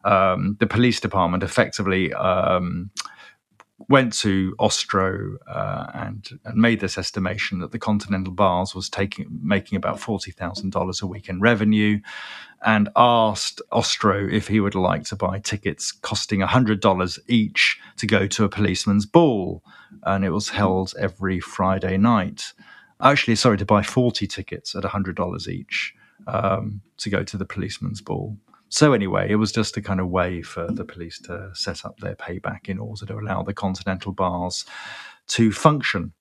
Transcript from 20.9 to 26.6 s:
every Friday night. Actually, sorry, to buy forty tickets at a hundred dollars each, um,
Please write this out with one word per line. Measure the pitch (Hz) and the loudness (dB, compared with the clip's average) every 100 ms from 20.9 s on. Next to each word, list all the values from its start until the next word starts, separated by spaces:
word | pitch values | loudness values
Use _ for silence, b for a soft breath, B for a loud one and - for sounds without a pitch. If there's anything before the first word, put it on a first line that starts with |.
| - | -2
every | 95 - 95 92 | -4 -2 -2 -2
Friday | - - 95 95 95 95 | -4 -2 0 2 0 4
night. | 113 113 92 - - - B B B B | 6 4 0 -6 -14 -14 B B B B
Actually, | 131 143 - 110 | 4 4 2 4
sorry, | 127 101 | 4 4
to | |
buy | 104 104 | 4 2
forty | 98 - 123 - 101 | 4 2 2 0 -6
tickets | - 98 - - | -6 -10 -10 -8
at | 95 | -6
a | 95 | -4
hundred | 101 92 87 | -2 -4 -2
dollars | 90 92 92 | -4 -4 -8
each, | 90 - - - b b b - | -10 -6 -6 -6 b b b -6
um, | - 98 95 | -2 0 0